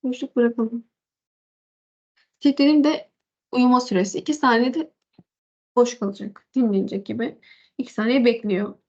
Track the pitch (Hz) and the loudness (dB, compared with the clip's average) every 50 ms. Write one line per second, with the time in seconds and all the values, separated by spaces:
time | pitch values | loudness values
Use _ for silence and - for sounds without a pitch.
0 | - 254 247 - - - _ 247 240 233 233 - 226 220 233 233 - _ _ _ | -6 -6 -6 -6 -10 -4 _ 0 0 0 0 -2 -6 -4 -6 -10 -12 _ _ _
1 | _ _ _ _ _ _ _ _ _ _ _ _ _ _ _ _ _ _ _ _ | _ _ _ _ _ _ _ _ _ _ _ _ _ _ _ _ _ _ _ _
2 | _ _ _ _ _ _ _ _ - 285 277 - 277 285 302 302 277 294 311 - | _ _ _ _ _ _ _ _ 0 0 2 4 2 4 4 4 4 2 0 -2
3 | - _ _ _ _ _ _ _ _ _ - 247 247 247 247 247 247 - 208 185 | -8 _ _ _ _ _ _ _ _ _ 0 2 4 4 4 2 2 0 -2 -2
4 | 196 190 - - - - 294 302 - 247 233 226 247 262 247 330 311 - _ _ | -2 -2 -4 -8 -6 -6 -4 0 2 2 4 4 2 0 -2 -4 -8 -8 _ _
5 | _ _ _ - _ _ _ _ _ _ _ _ _ _ _ 240 240 240 - - | _ _ _ -20 _ _ _ _ _ _ _ _ _ _ _ 0 0 0 0 -6
6 | 214 196 196 - 202 202 - - _ _ _ 262 247 220 202 190 190 - - 196 | -8 -8 -8 -10 -14 -16 -16 -18 _ _ _ 0 0 2 0 0 -2 -2 -6 -8
7 | 196 - 214 233 226 - - _ _ _ - _ _ _ _ - 247 - - - | -8 -8 -6 -6 -6 -8 -8 _ _ _ -20 _ _ _ _ -12 -12 -8 -6 -4
8 | 214 233 254 269 240 240 226 - - 208 190 185 202 - - _ _ | -2 0 0 2 2 2 0 0 -4 -4 -2 -2 -4 -6 -10 _ _